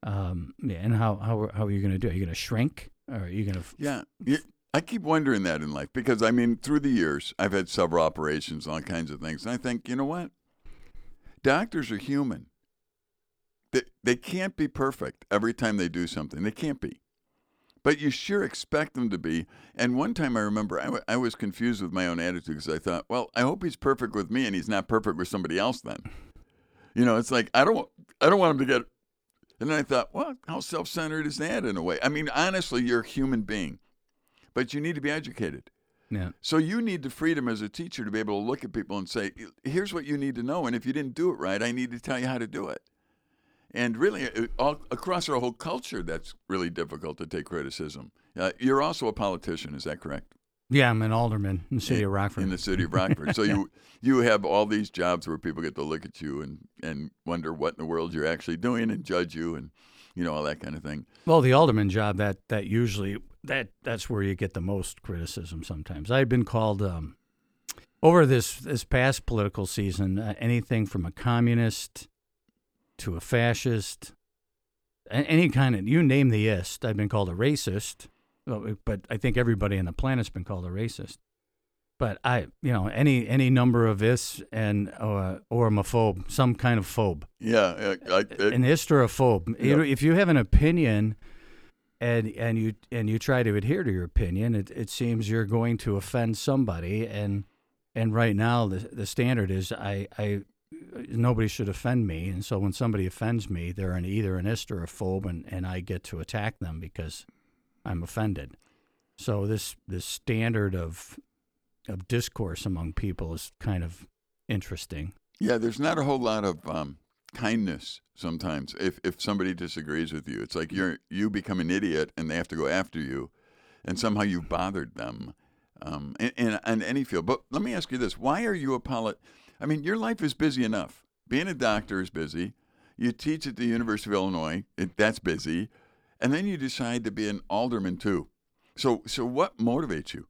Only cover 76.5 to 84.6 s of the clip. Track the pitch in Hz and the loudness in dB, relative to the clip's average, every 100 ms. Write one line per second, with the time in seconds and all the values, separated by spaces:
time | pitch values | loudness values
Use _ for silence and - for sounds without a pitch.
76.5 | 101 87 - - 104 104 107 98 87 123 | 2 -2 -6 -4 0 0 2 0 2 2
77.5 | 147 - 98 - - - _ _ _ - | 2 -2 -4 -6 -12 -20 _ _ _ -8
78.5 | 110 110 107 - 104 - 107 131 117 120 | -6 -6 -6 -4 -6 -6 -2 0 2 2
79.5 | 110 101 98 90 80 135 127 113 - 90 | 2 2 0 -2 -2 0 0 -2 -6 -8
80.5 | 95 90 92 113 - 95 - _ _ _ | -8 -6 -4 -6 -6 -14 -16 _ _ _
81.5 | _ _ _ _ _ 120 98 - 123 73 | _ _ _ _ _ -4 -2 0 0 0
82.5 | - 143 117 98 - 147 131 107 127 131 | -4 0 2 2 4 6 6 4 4 6
83.5 | 131 123 120 113 101 107 123 - - - | 8 6 6 4 4 4 4 0 -10 -8
84.5 | 110 | -2